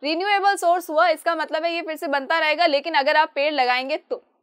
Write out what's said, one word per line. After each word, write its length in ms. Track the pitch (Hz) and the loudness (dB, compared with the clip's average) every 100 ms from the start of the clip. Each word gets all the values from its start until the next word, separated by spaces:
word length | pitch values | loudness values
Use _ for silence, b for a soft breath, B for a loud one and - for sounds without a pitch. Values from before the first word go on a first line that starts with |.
रिन्यूएबल 540 | 285 330 403 403 392 392 | -4 -2 0 2 2 2
सोर्स 340 | 339 359 339 | 2 0 0
हुआ। 180 | 302 339 | 2 2
इसका 260 | 320 330 | 2 -2
मतलब 300 | 320 302 311 | -2 -2 -4
है 80 | 339 | -2
ये 80 | 339 | -4
फिर 140 | 320 311 | -6 -6
से 120 | 339 | -4
बनता 300 | 277 269 330 | -4 -2 0
रहेगा, 280 | 311 302 339 | 0 2 2
लेकिन 280 | 277 339 | 2 0
अगर 220 | 311 277 302 | 0 2 2
आप 160 | 311 | 2
पेड़ 180 | 285 294 | 0 -2
लगाएंगे 420 | 294 247 247 262 330 | 0 0 0 -2 -6
तो। 260 | - - _ _ | -6 -12 _ _